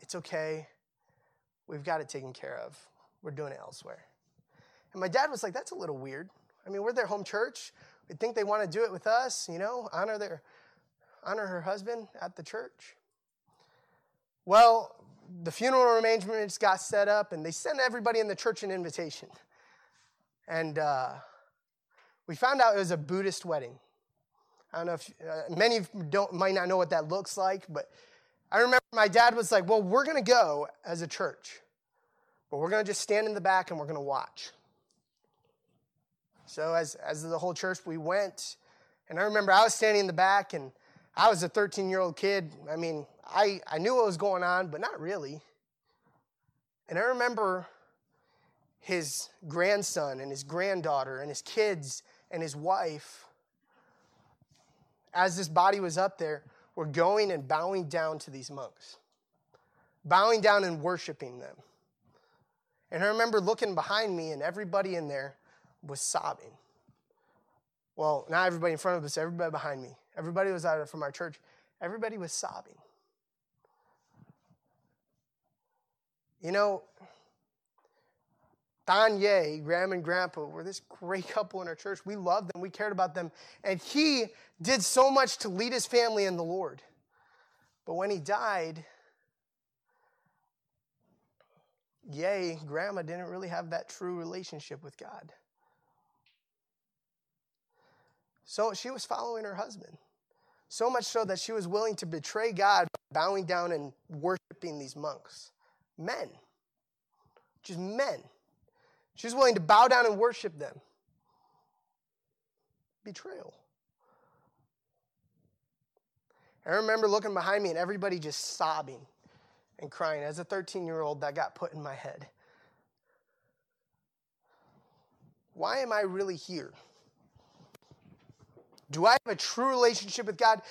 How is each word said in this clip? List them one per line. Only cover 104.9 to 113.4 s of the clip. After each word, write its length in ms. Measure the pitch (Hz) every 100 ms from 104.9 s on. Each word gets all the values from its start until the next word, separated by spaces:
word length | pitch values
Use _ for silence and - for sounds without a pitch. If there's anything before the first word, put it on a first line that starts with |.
| 147
monks. 560 | 151 131 - - - _ _ _ _ -
Men. 320 | 170 254 - - _ _ _ _ _ _ _ _ _ _ _ _
Just 160 | - 175
men. 440 | 185 233 277 147 - _ _ _ _ _ _ _ _
She 120 | - 233
was 80 |
willing 200 | 254 254
to 60 | 202
bow 280 | 156 208 254
down 180 | 247 233
and 120 | 202
worship 400 | 240 - 202 151
them. 220 | 139 - _ _ _ _ _ _ _ _ _ _ _ _ _ _ _ _ _ _ _ _ _ _
Betrayal. 500 | 208 180 381 381